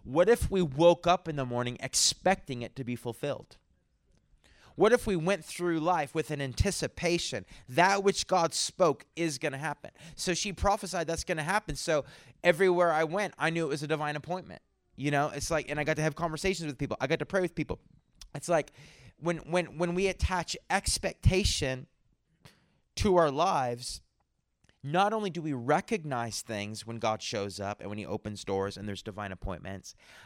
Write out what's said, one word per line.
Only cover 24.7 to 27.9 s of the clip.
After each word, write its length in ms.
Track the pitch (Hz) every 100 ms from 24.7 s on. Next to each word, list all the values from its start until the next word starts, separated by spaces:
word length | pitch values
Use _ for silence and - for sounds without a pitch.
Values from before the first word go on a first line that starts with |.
| _
not 280 | 139 170 202
only 180 | 220 202
do 120 | 165
we 100 | 156
recognize 880 | 131 120 156 - 220 151 123 117 -
things 440 | - 107 104 107 113
when 140 | 117
God 220 | 113 110
shows 380 | - 107 101 98
up 220 | 98 104
and 80 |
when 80 | 98